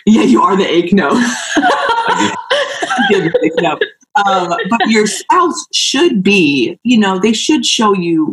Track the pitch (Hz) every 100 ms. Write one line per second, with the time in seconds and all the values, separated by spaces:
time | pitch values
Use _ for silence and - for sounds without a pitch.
0 | 208 220 - 220 202 196 185 165 175 202
1 | 143 139 - - - - 277 539 508 466
2 | 453 - - - - 571 539 - - 762
3 | - 190 165 165 160 - 165 147 - -
4 | _ - 202 190 175 175 190 226 330 220
5 | 208 - - 359 349 - - - - 269
6 | 349 220 190 202 151 139 113 - 233 240
7 | 202 185 214 220 - 302 240 - 214 196
8 | 170 160 151